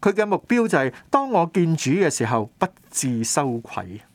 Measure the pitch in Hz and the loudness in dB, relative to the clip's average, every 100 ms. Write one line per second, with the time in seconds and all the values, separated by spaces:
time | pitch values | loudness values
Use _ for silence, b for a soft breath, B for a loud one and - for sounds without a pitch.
0 | - 202 214 190 - 240 226 165 135 B | 0 0 0 0 0 2 2 2 0 B
1 | B 277 269 214 170 190 170 160 - 160 | B 0 2 0 2 2 2 2 2 2
2 | 180 - 113 120 107 _ 185 _ _ - | 2 0 -2 -2 -4 _ -4 _ _ -6
3 | 135 120 113 - 139 120 113 - 90 98 | -4 -2 -2 -2 -2 -4 -8 -12 -12 -14
4 | _ | _